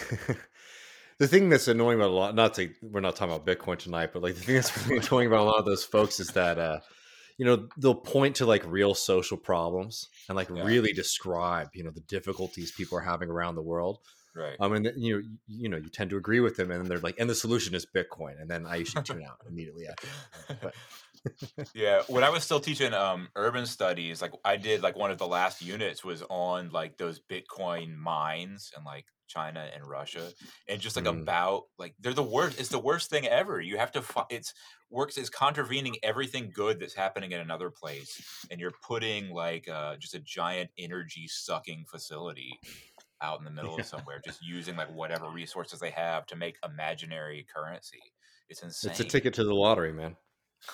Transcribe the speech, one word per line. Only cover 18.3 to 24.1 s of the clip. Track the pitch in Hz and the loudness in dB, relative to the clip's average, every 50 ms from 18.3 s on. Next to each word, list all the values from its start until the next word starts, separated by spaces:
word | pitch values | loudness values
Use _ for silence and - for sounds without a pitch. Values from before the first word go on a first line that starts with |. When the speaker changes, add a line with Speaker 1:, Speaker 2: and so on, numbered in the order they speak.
| 71 76 | -10 -10
Speaker 1:
and | 78 | -8
then | 80 85 85 82 | -6 -6 -6 -6
I | 82 85 | -4 -4
usually | 85 85 - - 151 127 | -4 -4 -2 -4 -4 -4
tune | - - 82 73 | -4 -6 -10 -12
out | 69 60 - - | -14 -16 -18 -16
immediately | - 85 82 82 78 73 85 82 | -12 -10 -10 -10 -10 -12 -14 -14
after. | 76 76 - - 135 139 143 135 - - - - - | -12 -12 -12 -12 -12 -12 -14 -16 -18 -20 -16 -12 -12
Speaker 2:
<laughs> | 143 113 | -10 -8
Speaker 1:
But | - 95 - - - - - - - _ _ - - 131 - - - - - - 107 - | -8 -10 -10 -12 -16 -20 -20 -20 -20 _ _ -10 -10 -10 -8 -10 -14 -12 -10 -12 -12 -10
<laughs> | - | -4
Speaker 2:
Yeah, | 113 107 101 101 95 - | 0 4 6 6 6 6
when | - 127 127 131 | 4 4 6 6
I | 147 | 6
was | 165 165 151 | 6 4 2
still | - 165 143 | 2 2 2
teaching, | - 151 147 139 139 120 110 | 2 0 0 0 0 2 2
um, | 98 98 95 92 90 90 - - | 4 2 2 2 0 -4 -6 -2
urban | 101 104 120 117 123 123 | 0 0 2 2 0 -2
studies, | 117 - - 101 92 87 87 85 82 | -4 -2 0 2 2 2 0 -4 -6